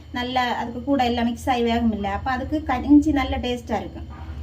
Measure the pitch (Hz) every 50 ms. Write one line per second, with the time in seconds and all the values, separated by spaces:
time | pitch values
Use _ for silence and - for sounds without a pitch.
0 | - - - 247 247 247 254 254 247 240 208 - 240 240 233 247 233 285 277 269
1 | 247 240 240 240 233 240 233 - - 277 247 240 233 233 233 233 233 226 208 202
2 | 202 196 196 202 - 269 254 247 277 - 302 311 302 - 254 247 214 269 294 294
3 | 285 320 294 277 262 - - 254 233 247 247 240 - - 226 190 190 - - -
4 | - - - - - - - -